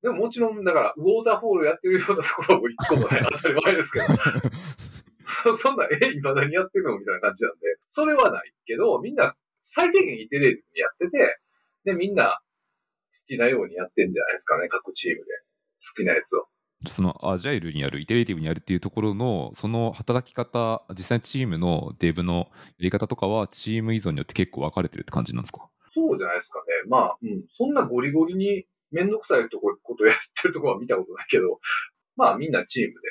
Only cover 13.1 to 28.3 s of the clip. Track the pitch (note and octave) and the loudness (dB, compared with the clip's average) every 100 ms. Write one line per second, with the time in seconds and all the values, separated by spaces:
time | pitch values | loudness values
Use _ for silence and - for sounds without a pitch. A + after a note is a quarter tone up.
13.1 | - - B2+ A#2+ B2+ F#2 E2+ F#2 - G2 | -20 -10 0 2 2 -2 -6 -6 0 0
14.1 | - - - - - F2 - - - - | 0 -4 -4 -2 -2 0 -6 -8 -8 -4
15.1 | - - - _ _ _ _ - - F#2 | -6 -6 -12 _ _ _ _ -16 -4 0
16.1 | - - - - _ _ _ - - F#2 | 0 0 -4 -4 _ _ _ -14 -2 -2
17.1 | - - F#2 G#2+ C3 E2 D2 C#2 C#2+ D#2 | 0 -4 -4 -2 -4 -4 -4 -4 -4 0
18.1 | A#2+ A#2 F2 D#2 D#2+ - F2+ F#2+ - G#2+ | 2 2 -2 -2 -4 -2 -2 -2 -2 -2
19.1 | G2+ B2 G2 A#1+ - G#2+ A#2 A#2 - A#2 | 0 -2 -2 -4 -6 -4 -2 -2 -4 -2
20.1 | B2 B2 - A#2+ A#2+ A2+ A2+ _ F#2 F#2 | -2 -2 -8 -4 -2 -2 -4 _ -14 -2
21.1 | A#2+ - C3+ B2+ E2 F2 D#2+ D2 - E2+ | -2 0 -4 -2 0 0 0 -2 0 0
22.1 | E2 F2 F2 E2+ - - _ F2+ G2 G#2+ | 0 0 -2 -4 -10 -20 _ -2 0 -2
23.1 | - G2 A2 G2+ - - A2 A2 A2+ F#2+ | -2 0 0 -2 -6 -4 -2 0 -2 -2
24.1 | D2 - - F#2 - D2 - F2 - - | -4 -4 -2 -2 -2 -4 -2 -4 -4 -6
25.1 | - A#1 A#1+ A#1 - - _ _ - D#4+ | -4 -4 -6 -10 -14 -20 _ _ -2 0
26.1 | - - - - - - - G2 B2+ - | 0 -2 -6 -6 -12 -6 -6 2 2 2
27.1 | - A3+ - - _ C4 C#4+ - B2 C3+ | -2 -6 -8 -10 _ 0 2 0 0 0
28.1 | D3 D#3+ | 2 2